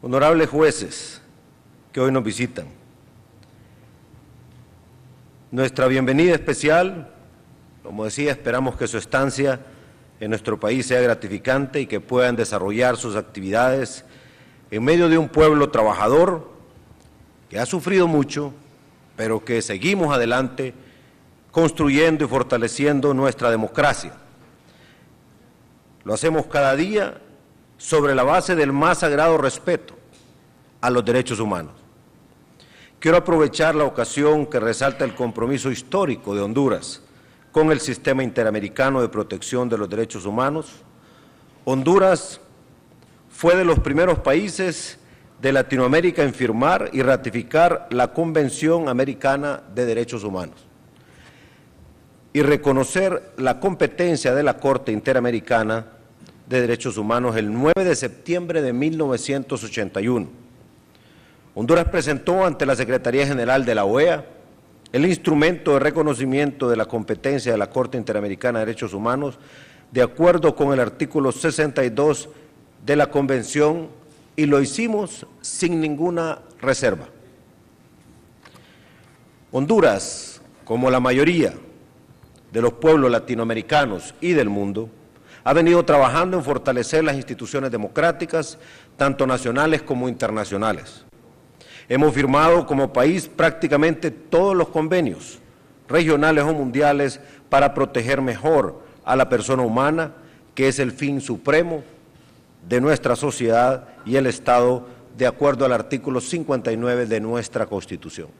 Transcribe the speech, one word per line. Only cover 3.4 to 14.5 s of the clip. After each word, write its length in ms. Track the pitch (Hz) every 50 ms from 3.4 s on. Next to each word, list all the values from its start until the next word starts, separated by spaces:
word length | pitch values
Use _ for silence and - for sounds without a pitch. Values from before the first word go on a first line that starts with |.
| - _ - - - - - - - - - - - _ - - - - - - - - - - - _ - - _ _ _ - - - - _ - - _ - - _
nuestra 360 | - 123 135 127 131 - 135
bienvenida 460 | 127 131 131 131 127 131 143 165 180 170
especial, 800 | 143 - - 139 - - 147 156 170 185 190 190 175 143 - - - - - - _ _ _ - _ - - - - _
como 240 | - 82 104 107
decía, 240 | 107 - - 143 147
esperamos 460 | 139 - - 123 117 123 135 131 120
que 100 | - 123
su 100 | 113 -
estancia 640 | 110 - - - 131 135 139 131 127 139 139 131 127 - - - - - - - - - - _ _
en 120 | 110 107
nuestro 280 | 113 107 - - 107 -
país 280 | - 107 117 131 120
sea 160 | 127 127 123 123
gratificante 800 | 123 113 - - 98 95 92 - 131 131 139 143 131 - 151 135
y 40 |
que 140 | - - 101
puedan 360 | - - 127 123 123 123 120
desarrollar 600 | 110 113 - - 101 90 98 104 113 123 123 123
sus 200 | 113 - 120 101
actividades 920 | 107 101 - - 104 95 95 101 113 123 131 131 135 131 - - - - - - - - - - _ - _